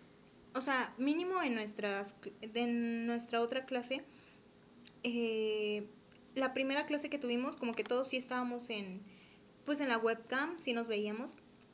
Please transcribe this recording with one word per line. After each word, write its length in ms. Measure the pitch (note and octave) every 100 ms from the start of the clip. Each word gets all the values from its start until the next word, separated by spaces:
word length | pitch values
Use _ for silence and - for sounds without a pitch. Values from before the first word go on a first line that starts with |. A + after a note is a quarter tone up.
| - - - - - C4
o 60 |
sea, 320 | C4 C4 A3+ -
mínimo 440 | C4+ D#4 F4+ F#4
en 120 | D4 A3+
nuestras 600 | G#3+ G#3+ G#3 G3 G3+ -
cl-, 300 | G3 - A3
de, 100 | A3+
en 440 | A#3+ A#3 A#3 A#3 A#3
nuestra 340 | A#3 A#3 A#3
otra 240 | A#3 C4 C4
clase, 380 | B3 A#3+ - - - - - - - - - - -
eh, 840 | A#3+ A#3 A3+ A3 G#3+ G#3+ G#3+ G#3 G#3 - - - - C4+
la 180 | C4
primera 320 | C4 C4+ C#4 D4
clase 240 | D4 D4
que 100 | C#4+
tuvimos, 360 | B3 A#3+ C4+ -
como 200 | G3 A#3
que 80 |
todos 260 | G#3 B3 B3+
sí 80 | C4
estábamos 520 | B3+ B3+ B3 A#3+ A#3+
en, 320 | G#3+ G3 F#3+ - - - - - - -
pues, 140 | C#4+
en 80 | C#4
la 80 | A3+
webcam, 600 | A3+ A3+ - C4 D4+ E4+
sí 140 | -
nos 140 | A#3 A3+
veíamos. 480 | G#3 G#3 G#3+ C#4 - - - -